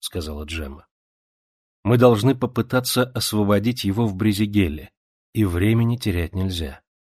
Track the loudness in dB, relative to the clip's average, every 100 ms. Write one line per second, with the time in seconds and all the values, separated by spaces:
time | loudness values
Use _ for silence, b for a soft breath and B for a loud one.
0 | -12 -10 -10 -10 -10 -10 -10 -14 _ _
1 | _ _ _ _ _ _ _ _ 2 6
2 | 6 6 2 2 -2 -4 -2 -2 -2 0
3 | -2 -2 -4 0 2 2 0 -2 -2 0
4 | -2 0 0 0 0 0 0 -2 -12 _
5 | _ _ _ -2 0 2 2 2 0 -2
6 | -2 -2 -4 -4 -4 -4 -8 -10 _ _
7 | _